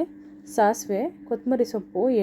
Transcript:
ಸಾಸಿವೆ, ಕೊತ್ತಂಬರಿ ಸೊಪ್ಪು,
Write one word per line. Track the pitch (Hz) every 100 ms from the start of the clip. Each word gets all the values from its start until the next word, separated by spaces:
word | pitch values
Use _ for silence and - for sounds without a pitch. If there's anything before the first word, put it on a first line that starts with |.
| 339 - - - -
ಸಾಸಿವೆ, | - 208 220 - 196 311 - -
ಕೊತ್ತಂಬರಿ | 233 247 254 240
ಸೊಪ್ಪು, | 214 - 185 247 233